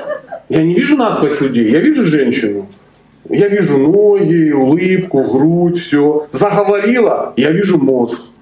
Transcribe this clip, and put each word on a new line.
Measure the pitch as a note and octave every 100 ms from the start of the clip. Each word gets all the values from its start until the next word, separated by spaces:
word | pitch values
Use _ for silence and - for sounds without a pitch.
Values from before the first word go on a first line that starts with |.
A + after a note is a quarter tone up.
| C#5+ D5+ - - -
Я | C#3+
не | D#3+ F3+
вижу | C4+ D4
насквозь | A3+ - D3 -
людей, | C3+ A#2+ A2
я | D3
вижу | B3+ D4
женщину. | F#3 D3+ B2 B2 G#2+ G2+ G2 - _ _ _ _ -
Я | E3 G3+
вижу | G3+ D#3+ C#3
ноги, | D3 G3 G#3 G3+ E3 E3+ D#3
улыбку, | C#3 C3 D#3+ F#3 F3+ F3 C#3
грудь, | C3 C3 D#3 F3 F3 E3+
всё. | - D3 D3 D3+ -
Заговорила, | C3 G3+ G3+ G3 G3+ A3 B3 G3+ - - -
я | C#3+
вижу | E3+ G3 F3
мозг. | C3+ B2+ A#2 A#2 - -